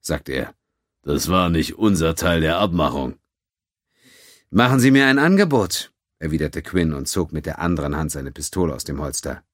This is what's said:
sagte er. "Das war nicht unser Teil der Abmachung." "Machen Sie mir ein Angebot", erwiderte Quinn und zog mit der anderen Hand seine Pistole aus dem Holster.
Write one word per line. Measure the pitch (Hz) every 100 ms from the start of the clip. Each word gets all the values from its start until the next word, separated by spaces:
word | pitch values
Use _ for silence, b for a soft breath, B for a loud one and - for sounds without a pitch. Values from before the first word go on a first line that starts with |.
sagte | - 76 -
er. | 65 62 - _ _ _ _
"Das | 73 73 -
war | 92 87
nicht | 82 76 -
unser | 107 92 80 82
Teil | 85 85
der | 80 85
Abmachung." | 101 85 76 67 65 - _ _ _ _ _ _ _ b b b b b b
"Machen | 98 123 131
Sie | 127
mir | 135 135
ein | 135
Angebot", | 156 190 196 135 92 - - _ _ _
erwiderte | 82 76 76 78
Quinn | 78 92 82
und | 71 67
zog | - 82
mit | 80 78
der | 73
anderen | 87 85 73 73
Hand | 78
seine | 71 67
Pistole | 69 82 95 85
aus | 65
dem | - 71
Holster. | 71 - - 64 _